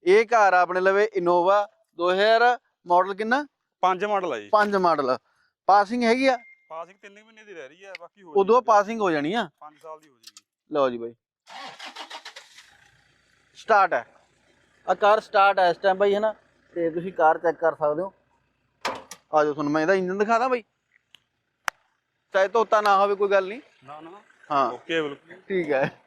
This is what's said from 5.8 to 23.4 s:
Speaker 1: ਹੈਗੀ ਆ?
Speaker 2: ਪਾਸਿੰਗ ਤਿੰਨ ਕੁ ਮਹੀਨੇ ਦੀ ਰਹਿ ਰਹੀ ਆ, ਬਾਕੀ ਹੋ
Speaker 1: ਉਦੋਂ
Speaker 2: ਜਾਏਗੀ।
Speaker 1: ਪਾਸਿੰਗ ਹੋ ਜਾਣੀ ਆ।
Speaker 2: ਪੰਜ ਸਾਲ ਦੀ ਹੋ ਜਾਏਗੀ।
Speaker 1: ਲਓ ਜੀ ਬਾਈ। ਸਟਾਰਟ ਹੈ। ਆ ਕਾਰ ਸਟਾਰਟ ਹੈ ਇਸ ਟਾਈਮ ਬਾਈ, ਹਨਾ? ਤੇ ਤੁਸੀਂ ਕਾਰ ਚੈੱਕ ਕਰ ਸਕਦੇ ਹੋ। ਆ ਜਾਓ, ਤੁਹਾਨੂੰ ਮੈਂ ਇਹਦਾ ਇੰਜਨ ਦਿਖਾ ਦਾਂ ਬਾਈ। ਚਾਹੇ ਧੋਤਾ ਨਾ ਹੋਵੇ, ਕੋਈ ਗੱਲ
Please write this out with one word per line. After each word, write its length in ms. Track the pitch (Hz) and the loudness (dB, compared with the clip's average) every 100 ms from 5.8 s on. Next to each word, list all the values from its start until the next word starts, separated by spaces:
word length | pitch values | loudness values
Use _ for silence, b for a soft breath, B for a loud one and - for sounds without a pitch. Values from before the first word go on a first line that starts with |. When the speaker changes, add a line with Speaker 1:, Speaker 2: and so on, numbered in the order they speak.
| 202 240 | 2 -2
Speaker 1:
ਹੈਗੀ 240 | 233 247 269 | 0 2 0
ਆ? 100 | 247 233 _ _ | -2 -6 _ _
Speaker 2:
ਪਾਸਿੰਗ 280 | 160 170 196 | -18 -18 -20
ਤਿੰਨ 180 | 208 202 | -20 -20
ਕੁ 60 | 220 | _
ਮਹੀਨੇ 180 | 220 | _
ਦੀ 100 | 214 | -20
ਰਹਿ 140 | 175 131 | -18 -18
ਰਹੀ 160 | 165 | -20
ਆ, 100 | 196 180 | -20 -20
ਬਾਕੀ 200 | 170 _ | -20 _
ਹੋ 120 | 185 160 | -8 -4
Speaker 1:
ਉਦੋਂ 200 | 196 233 | 0 0
Speaker 2:
ਜਾਏਗੀ। 100 | 233 | 4
Speaker 1:
ਪਾਸਿੰਗ 360 | 214 202 226 | 2 2 -4
ਹੋ 100 | 196 | -2
ਜਾਣੀ 220 | 156 147 | -2 -4
ਆ। 160 | 233 185 _ | -4 -6 _
Speaker 2:
ਪੰਜ 180 | 151 151 | -20 _
ਸਾਲ 180 | 160 156 | -20 -20
ਦੀ 100 | 151 | _
ਹੋ 40 | |
ਜਾਏਗੀ। 600 | 123 113 - _ _ _ | _ -20 -20 _ _ _
Speaker 1:
ਲਓ 160 | 147 135 | -2 -2
ਜੀ 80 | 120 | -4
ਬਾਈ। 180 | 117 117 _ _ _ - 277 - - - - - - - - - _ _ _ _ _ _ _ _ _ _ | -12 -18 _ _ _ -20 -18 -18 -20 -18 -20 -20 -20 -20 -20 -20 _ _ _ _ _ _ _ _ _ _
ਸਟਾਰਟ 380 | - 214 185 | 0 2 2
ਹੈ। 120 | 143 113 _ _ _ _ _ _ _ - | 0 -6 _ _ _ _ _ _ _ -6
ਆ 40 | |
ਕਾਰ 260 | 180 202 214 | 0 2 2
ਸਟਾਰਟ 400 | - 208 196 196 | 0 2 2 4
ਹੈ 100 | 180 | 2
ਇਸ 80 | 170 | 2
ਟਾਈਮ 200 | 196 185 | 0 2
ਬਾਈ, 180 | 202 202 | 2 0
ਹਨਾ? 200 | 220 214 _ _ _ - | -2 -6 _ _ _ -4
ਤੇ 140 | 165 | -4
ਤੁਸੀਂ 240 | 160 180 | -4 -10
ਕਾਰ 240 | 185 160 165 | 0 2 2
ਚੈੱਕ 200 | 170 151 | 0 0
ਕਰ 180 | 165 147 | -2 0
ਸਕਦੇ 260 | 151 151 | -2 -2
ਹੋ। 120 | 190 _ _ _ _ _ _ _ - - - - _ | -6 _ _ _ _ _ _ _ -12 -12 -16 -20 _
ਆ 100 | 156 | 0
ਜਾਓ, 100 | 151 | 0
ਤੁਹਾਨੂੰ 200 | 143 147 | -2 -4
ਮੈਂ 80 | 156 | -2
ਇਹਦਾ 120 | 156 | 0
ਇੰਜਨ 240 | 196 185 190 | 0 -2 -4
ਦਿਖਾ 220 | 208 233 | -2 -2
ਦਾਂ 100 | 254 | -2
ਬਾਈ। 140 | 247 214 _ _ _ _ _ _ _ _ _ - - _ _ _ _ _ | -4 -8 _ _ _ _ _ _ _ _ _ -14 -14 _ _ _ _ _
ਚਾਹੇ 140 | 196 196 | -2 0
ਧੋਤਾ 340 | 220 220 214 | 0 0 0
ਨਾ 160 | 208 196 | 2 2
ਹੋਵੇ, 180 | 202 202 | 2 0
ਕੋਈ 140 | 202 | 0
ਗੱਲ 180 | 196 | 0